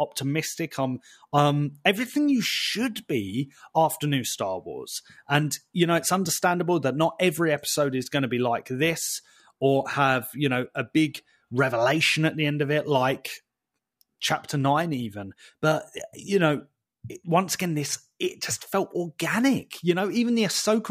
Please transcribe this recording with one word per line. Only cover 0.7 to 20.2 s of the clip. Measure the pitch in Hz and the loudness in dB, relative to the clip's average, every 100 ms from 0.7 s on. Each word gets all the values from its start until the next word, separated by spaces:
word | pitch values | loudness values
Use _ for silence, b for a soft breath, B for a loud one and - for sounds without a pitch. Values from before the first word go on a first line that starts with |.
| - | -4
I'm, | 131 127 b b b | -4 -4 b b b
um, | 143 147 147 147 - | 2 4 2 -2 0
everything | 190 202 240 294 294 | 2 2 0 0 2
you | 262 | 2
should | 170 - - 196 254 214 - | 0 -2 -4 -2 -4 -4 -4
be | 135 98 113 135 B B 160 | -4 -2 -4 -4 B B 2
after | 156 - 147 | 2 2 -2
new | 139 | -2
Star | 110 - 101 92 | -2 -4 -4 -4
Wars. | 82 65 - - b b b | -8 -10 -10 -12 b b b
And, | 147 151 - - | 0 2 -4 -6
you | 175 170 | 0 2
know, | |
it's | 165 - | 2 2
understandable | 185 175 - 185 175 170 175 | 0 0 0 0 0 0 0
that | 135 135 | 0 2
not | 165 - | 0 2
every | 185 156 160 | 0 2 0
episode | 143 - - 143 | 0 -2 0 0
is | 131 123 | -2 -2
gonna | 143 131 | -2 0
be | 120 | 0
like | 123 117 - | 0 -2 -4
this | 127 160 160 - - b b b _ | -2 0 0 -6 -8 b b b _
or | 135 135 131 | 2 2 0
have, | 143 139 127 113 | 2 2 2 -2
you | 127 143 | -4 0
know, | 127 123 | 0 -2
a | 139 | -6
big | 117 156 151 - - _ _ | -2 0 0 -2 -16 _ _
revelation | 123 131 120 123 156 - 156 | 0 0 2 2 4 2 2
at | 156 | 0
the | 156 | 0
end | 147 147 | -2 0
of | 143 | 0
it, | 151 147 | 0 2
like | 139 127 135 - - _ _ _ _ _ _ _ _ | 2 2 0 -6 -14 _ _ _ _ _ _ _ _
chapter | - 156 - 147 | -2 -2 -2 0
nine | 135 147 170 | 2 2 0
even. | 135 113 101 98 - b b | -4 -6 -10 -14 -16 b b
But, | 156 156 - - - | 0 0 -2 -12 -14
you | - - 196 | -14 0 4
know, | 160 147 - _ _ _ 110 | 4 2 -4 _ _ _ -16
it, | - | -14
once | 170 165 185 | 0 0 2
again, | - 180 | -4 -2
this, | 151 143 - _ _ | -2 -4 -8 _ _
it | 185 - | -6 -4
just | - 120 | -6 -6
felt | - 196 - | -2 -2 -2
organic. | 175 175 - 156 190 262 208 - - | -4 -6 -6 -2 2 2 2 -2 -4
You | 170 | 0
know, | 175 196 | 2 0
even | 226 | 0